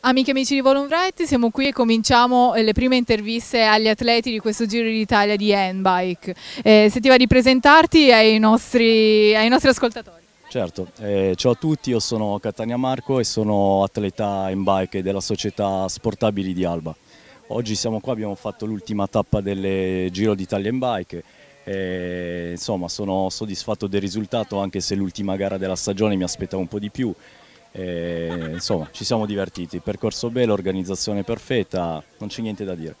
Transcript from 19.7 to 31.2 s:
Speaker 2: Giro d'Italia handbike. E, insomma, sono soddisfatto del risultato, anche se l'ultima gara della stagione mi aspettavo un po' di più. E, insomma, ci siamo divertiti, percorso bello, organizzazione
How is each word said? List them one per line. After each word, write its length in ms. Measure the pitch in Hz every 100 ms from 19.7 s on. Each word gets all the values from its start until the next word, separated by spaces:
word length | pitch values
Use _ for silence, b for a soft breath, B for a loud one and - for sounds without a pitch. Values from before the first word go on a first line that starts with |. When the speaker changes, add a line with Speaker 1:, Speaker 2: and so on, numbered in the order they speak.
| 95 92 92 92
Speaker 2:
Giro 240 | 90 107
d'Italia 340 | 101 92 104 98
handbike. 560 | 127 127 107 87 87 - b b b
E, 840 | - 98 92 92 90 90 87 87 85
insomma, 400 | 87 - 98 87
sono 400 | - 101 95 95
soddisfatto 560 | - 110 95 - 107 101
del 160 | 98
risultato, 560 | 98 101 104 120 107 98
anche 220 | 98 95
se 160 | 90 98
l'ultima 380 | 95 - 101 95
gara 200 | 98 98
della 200 | 95 92
stagione 380 | - 98 107
mi 100 | 98
aspettavo 360 | 90 - 95 95
un 80 | 90
po' 100 | 104
di 120 | 101
più. 240 | - 123 85 b b b b b 101
E, 760 | 92 87 85 85 82 85 80
insomma, 360 | 82 - 87 78
ci 100 | -
siamo 240 | 104 117 107
divertiti, 540 | 101 92 - 85 90
percorso 500 | - 98 110 - 120
bello, 220 | 120 120
organizzazione 720 | 104 95 95 90 95 - 101